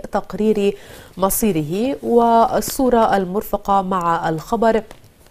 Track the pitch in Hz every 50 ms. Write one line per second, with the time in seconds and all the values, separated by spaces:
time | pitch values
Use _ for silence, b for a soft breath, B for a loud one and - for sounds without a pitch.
0 | - - - 202 190 - - 185 214 220 208 202 202 202 196 B B B B B
1 | B B B 175 185 190 185 - 233 214 180 160 151 143 175 202 233 269 277 277
2 | 226 226 233 233 233 233 233 226 226 - - 196 220 - - - 269 247 240 226
3 | 226 - 190 196 190 180 185 214 - - - 196 - - 196 196 190 185 190 185
4 | 175 170 165 165 170 165 160 160 - - 233 214 226 226 220 220 214 - - -
5 | - - _ _ _ -